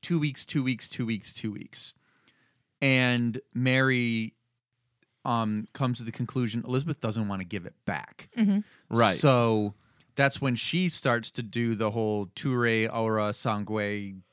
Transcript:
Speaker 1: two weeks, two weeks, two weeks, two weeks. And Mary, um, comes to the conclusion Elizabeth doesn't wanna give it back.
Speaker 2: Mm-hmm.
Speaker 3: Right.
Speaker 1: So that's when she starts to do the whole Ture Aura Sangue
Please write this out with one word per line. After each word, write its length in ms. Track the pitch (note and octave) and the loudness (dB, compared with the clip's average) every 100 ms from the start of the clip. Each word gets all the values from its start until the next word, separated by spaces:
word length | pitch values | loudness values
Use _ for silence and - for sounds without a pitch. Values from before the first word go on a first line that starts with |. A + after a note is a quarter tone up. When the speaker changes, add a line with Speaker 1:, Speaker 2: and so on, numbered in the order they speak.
Speaker 1:
two 180 | - F3 | 0 0
weeks, 260 | D3 C3+ - | 0 -4 -4
two 180 | C#3+ | -2
weeks, 260 | B2+ A#2+ - | 0 -2 -6
two 160 | - A#2 | -6 -4
weeks, 260 | A2 - | -4 -6
two 200 | - A2 | -6 -6
weeks. 420 | G2+ - - - - _ _ _ _ _ _ _ _ | -8 -12 -12 -14 -14 _ _ _ _ _ _ _ _
And 580 | C#3 C3 B2+ B2 A#2+ A2+ - | 2 4 4 2 0 -2 -8
Mary, 800 | B2 B2+ C3 C3 B2+ A#2+ A2+ A2 _ _ _ _ _ _ _ _ _ | 0 2 4 4 2 2 0 -4 _ _ _ _ _ _ _ _ _
um, 440 | C3+ A#2 A2 G#2+ A2 | -2 0 0 -2 -6
comes 260 | - C3 A#2+ | -2 -2 -2
to 40 | |
the 80 | A2+ | -6
conclusion 520 | - A#2+ C3+ A#2+ A#2 - | -8 -4 -2 -2 -4 -2
Elizabeth 320 | C3 D#3+ D3+ | -2 -2 -4
doesn't 280 | A2+ A2 G#2 | -2 -2 -4
wanna 160 | G2 F2+ | -4 -6
give 200 | G2+ E2+ | -8 -10
it 80 | _ - | _ -6
back. 440 | D#2+ - - - - | -6 -8 -18 -14 0
Speaker 2:
Mm-hmm. 240 | G#3+ G3 - _ _ | 2 2 -2 _ _
Speaker 3:
Right. 260 | A#2 A2 B2+ | 4 6 6
Speaker 1:
So 600 | D3 B2 A#2 A2 G#2 - _ _ _ - | 6 6 4 2 0 -6 _ _ _ 0
that's 260 | C#3 - | 2 2
when 140 | C#3 A#2+ | -2 -2
she 340 | - E3+ F3+ | -2 0 0
starts 400 | - C3+ A#2 A2+ | 0 0 0 -2
to 120 | - | -8
do 320 | A#2 A#2 A#2 A2 | -6 -2 -2 0
the 160 | A2 | 0
whole 360 | A2+ A2 G#2 G2 - | 0 0 -2 -4 -6
Ture 540 | C#3 B2 A#2+ A2+ A2 | -2 0 2 2 0
Aura 400 | A#2 A2+ A2 G#2 | 0 0 2 0
Sangue 880 | G#2 B2+ G#2 G2+ A2 G#2 G#2 G2+ F#2+ - | -2 -2 -4 -4 -4 -2 -4 -8 -12 -18